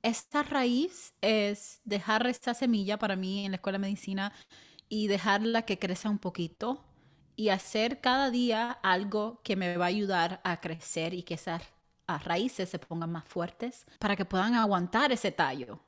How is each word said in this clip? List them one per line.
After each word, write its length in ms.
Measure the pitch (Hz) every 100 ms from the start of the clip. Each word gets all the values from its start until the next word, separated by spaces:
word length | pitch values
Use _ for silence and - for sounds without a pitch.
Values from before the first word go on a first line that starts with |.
esta 400 | 226 226 - 294
raíz 720 | 285 294 247 247 349 - - _
es 600 | 196 214 202 202 - -
dejar 420 | 226 202 190 220 247
esta 280 | 247 -
semilla 440 | 233 254 220 190 208
para 180 | 214 190
mí 280 | 190 196
en 80 | 196
la 40 | 185
escuela 220 | - 196
de 40 |
medicina 500 | 196 202 - 196 202 - - - - - _
y 180 | 214 214
dejarla 560 | 196 196 202 220 226
que 160 | 226 190
crezca 320 | 190 180 214
un 80 | 202
poquito 680 | 180 175 165 - 220 277 - _ _ _ _
y 140 | - 214
hacer 520 | 190 - 220 226 262
cada 300 | 254 254 277
día 400 | 247 247 220 240 240
algo 580 | 196 185 202 214 214 240
que 140 | - 190
me 200 | 180 175
va 100 | 180
a 20 |
ayudar 520 | 208 202 185 170 -
a 160 | 185 165
crecer 540 | 170 160 - - 165
y 80 | 180
que 120 | 170
esas, 280 | 165 - 165 - _ _ _ -
ah, 120 | 156
raíces 500 | 160 170 247 - 180
se 100 | -
pongan 320 | - 165 165
más 140 | 170
fuertes 640 | - 185 170 - 233 - - -
para 180 | 214 202
que 80 |
puedan 300 | 185 185 208
aguantar 580 | 240 220 190 180 220 285
ese 200 | 240 202
tallo 480 | - 143 131 123 104